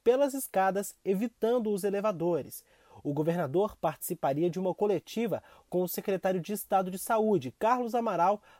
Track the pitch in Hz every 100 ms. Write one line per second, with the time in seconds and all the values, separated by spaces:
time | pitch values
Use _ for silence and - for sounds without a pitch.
0 | 233 262 285 269 - 190 190 190 196 -
1 | 185 196 240 - 220 247 220 202 202 196
2 | 214 165 175 156 131 - _ _ _ -
3 | - 147 151 175 143 165 208 - 165 -
4 | - 175 147 143 175 185 190 - 208 180
5 | - 220 226 139 - - - 180 180 -
6 | 208 185 190 190 156 208 - 196 185 185
7 | - 220 214 185 123 - 214 247 233 233
8 | 226 170 180 208 -